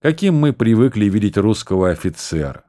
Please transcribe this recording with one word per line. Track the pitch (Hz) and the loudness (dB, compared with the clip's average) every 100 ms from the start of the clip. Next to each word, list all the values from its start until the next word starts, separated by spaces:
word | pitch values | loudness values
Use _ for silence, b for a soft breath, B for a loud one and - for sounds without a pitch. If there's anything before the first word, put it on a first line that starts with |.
каким | 151 160 196 156 | 0 0 0 2
мы | 147 | 2
привыкли | 123 113 113 131 107 101 | 0 2 4 4 2 0
видеть | 101 104 95 | 0 0 0
русского | 101 107 - 95 92 | 0 -2 -2 0 0
офицера. | 85 92 80 - 80 69 64 | 0 -6 -8 -8 -6 -6 -8